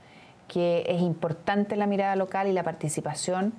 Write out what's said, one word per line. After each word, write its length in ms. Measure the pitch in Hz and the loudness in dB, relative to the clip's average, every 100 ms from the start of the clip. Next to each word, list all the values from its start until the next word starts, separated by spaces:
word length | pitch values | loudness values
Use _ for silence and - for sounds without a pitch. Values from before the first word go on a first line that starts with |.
| - - - - - | -20 -20 -20 -20 -6
que 360 | 180 175 170 - | 0 2 2 0
es 140 | 170 | 2
importante 720 | 180 160 170 156 - 202 202 208 | 2 0 -4 -2 0 0 0 0
la 100 | 208 | 0
mirada 300 | 196 196 196 | 2 2 0
local 320 | 190 190 196 | 0 0 0
y 60 | |
la 100 | 185 | 0
participación, 920 | 165 170 156 156 147 143 - 185 202 | 0 -2 -4 -2 -4 -4 -2 0 0